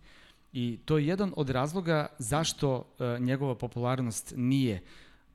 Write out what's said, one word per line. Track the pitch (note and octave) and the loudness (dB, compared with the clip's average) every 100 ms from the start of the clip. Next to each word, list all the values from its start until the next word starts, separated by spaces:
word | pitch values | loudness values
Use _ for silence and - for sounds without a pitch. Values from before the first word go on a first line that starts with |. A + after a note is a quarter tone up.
| - - - _ _ | -18 -20 -20 _ _
I | B2+ A#2+ A2+ | -4 -4 -4
to | - D#3 | 0 2
je | C#3+ | 2
jedan | F#3+ G3 - | 0 -2 -2
od | C3+ | -2
razloga | B2+ D3 F#3 E3+ D#3 D3 - | 0 0 -2 0 0 0 -6
zašto, | A#2 C#3+ E3 - C#3+ B2+ - - | -2 0 0 0 0 0 -4 -4
a, | B2+ A#2+ | -4 0
njegova | B2 C3+ C#3 | 0 0 0
popularnost | A#2+ A#2+ A#2+ B2 C3 A#2+ G#2 - C3 | -2 -4 -2 0 0 0 -4 -8 0
nije | B2 C3+ B2+ F#2 - - - - _ | 2 4 4 0 -6 -20 -20 -20 _